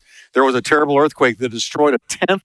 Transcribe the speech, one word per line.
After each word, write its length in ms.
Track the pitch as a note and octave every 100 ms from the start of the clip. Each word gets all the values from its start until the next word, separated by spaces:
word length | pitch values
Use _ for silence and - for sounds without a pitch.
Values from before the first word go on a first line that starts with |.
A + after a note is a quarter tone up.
| _ - -
there 100 | C3
was 100 | C3+
a 80 | B2+
terrible 340 | - D3+ D3 C#3
earthquake 440 | D3+ - C3 G#2
that 100 | B2
destroyed 460 | A2+ - D3+ D3 B2+
a 40 | -
tenth 360 | - F3 F#3+